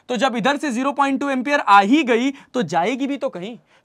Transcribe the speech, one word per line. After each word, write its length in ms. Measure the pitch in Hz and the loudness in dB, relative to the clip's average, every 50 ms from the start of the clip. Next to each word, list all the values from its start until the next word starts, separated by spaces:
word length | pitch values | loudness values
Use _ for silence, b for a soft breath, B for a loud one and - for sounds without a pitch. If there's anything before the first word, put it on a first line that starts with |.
| b b | b b
तो 80 | 247 | -4
जब 200 | 233 240 269 220 | -2 0 0 0
इधर 200 | 247 185 254 294 | 0 0 0 0
से 140 | 294 - 302 | 0 -2 -4
ज़ीरो 220 | 233 226 262 285 285 | -4 -2 -2 -2 0
पॉइंट 280 | 285 277 277 277 269 | 0 0 0 0 -2
टू 100 | 285 285 | -2 -2
एम्पियर 300 | 269 254 240 285 285 294 | -4 -4 -2 -2 -2 0
आ 200 | - - 202 202 | 4 6 6 6
ही 220 | 196 196 262 311 320 | 6 6 4 2 2
गई 280 | 233 247 226 240 277 269 B B B B | 2 2 2 0 -2 -4 B B B B
तो 80 | 254 233 | -4 -4
जाएगी 420 | 147 175 165 170 208 262 240 277 | -2 -2 -2 -2 -2 -2 -4 -4
भी 100 | 262 285 | -6 -6
तो 120 | 277 - 269 | -6 -8 -8
कहीं। 280 | - 180 175 208 240 185 _ _ _ _ _ | -8 -10 -12 -14 -14 -16 _ _ _ _ _